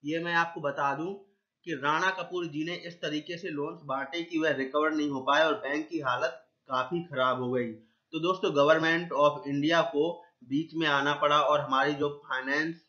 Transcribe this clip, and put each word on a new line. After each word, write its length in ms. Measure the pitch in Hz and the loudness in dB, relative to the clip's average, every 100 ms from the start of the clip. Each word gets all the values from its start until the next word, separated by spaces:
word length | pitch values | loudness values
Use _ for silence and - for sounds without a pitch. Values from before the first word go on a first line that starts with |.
ये 160 | 143 165 | -4 -4
मैं 140 | 170 | 0
आपको 280 | 170 165 - | 0 0 -2
बता 320 | 147 139 143 143 | -4 0 -2 -2
दूं 180 | 170 196 - _ _ _ - | -6 -8 -14 _ _ _ -10
कि 80 | |
राणा 360 | 151 139 156 185 | -4 0 2 0
कपूर 360 | 185 170 180 170 | -2 -6 -6 -6
जी 160 | 147 | -6
ने 100 | 160 175 170 | -6 -6 -10
इस 80 | 165 | -8
तरीके 420 | 160 151 151 170 | -6 -6 -6 -10
से 120 | 185 | -8
loans 300 | 147 147 170 | -6 -6 -8
बांटे 380 | 147 135 135 175 | -6 -6 -4 -8
कि 160 | 170 170 | -4 0
वह 120 | 156 | 0
recover 400 | 135 131 147 156 | 0 0 0 0
नहीं 180 | 156 147 | 0 -2
हो 120 | 135 | -2
पाए 220 | 131 143 | 2 4
और 100 | 160 | 4
bank 340 | 147 139 147 156 | 2 -2 -4 -4
की 100 | 170 | -4
हालत 360 | 135 123 160 - _ _ _ | -2 0 -2 -4 _ _ _
काफी 340 | 127 127 175 | -2 -2 -4
खराब 380 | 170 139 127 127 | -4 0 2 2
हो 100 | 123 | 0
गई। 200 | 127 120 | 0 -2
तो 480 | 110 _ _ _ 156 | -6 _ _ _ -4
दोस्तों, 320 | 165 185 190 | -2 0 0
Government 640 | 147 143 160 160 165 175 135 | 4 6 6 6 2 0 4
of 200 | 147 143 139 | 4 2 -4
India 340 | 143 147 165 151 | 0 2 4 2
को 180 | 143 160 170 - _ | 2 0 -2 -12 _
बीच 300 | 123 135 156 | -4 -4 -2
में 140 | 160 156 | -2 2
आना 260 | 143 143 | 2 2
पड़ा 260 | 147 147 147 | 2 4 4
और 200 | 143 147 | 6 2
हमारी 320 | 139 131 139 | 2 2 2
जो 160 | 147 147 143 - | 0 -2 -4 -6
फाइनेंस 500 | 127 131 143 160 170 | -6 -2 0 -2 -4